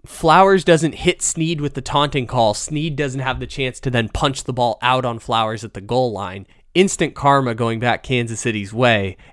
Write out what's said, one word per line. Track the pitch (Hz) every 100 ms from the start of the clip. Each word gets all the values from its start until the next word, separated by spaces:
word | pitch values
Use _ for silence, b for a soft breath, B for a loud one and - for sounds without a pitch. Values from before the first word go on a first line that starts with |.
| -
Flowers | - 160 165 196 190
doesn't | 180 160 156 -
hit | 180 -
Sneed | - 165 160 165
with | 143
the | 135
taunting | 120 151 143 143 113
call, | 123 110
Sneed | 104 - 151 165 139
doesn't | 143 131
have | 131 127
the | 123
chance | - 131 -
to | 139
then | 123 110
punch | - 147 131
the | -
ball | 123 120 107
out | 123 131 123
on | 113
Flowers | - 113 110 110
at | 110
the | 101
goal | 101 123 127
line. | 98 95 95 95 b _ 170
Instant | 190 - 151 -
karma | 143 139 127 113
going | 117 113
back | 120 110
Kansas | - 127 117 113
City's | 120 107 98
way, | 110 123 110 98 - b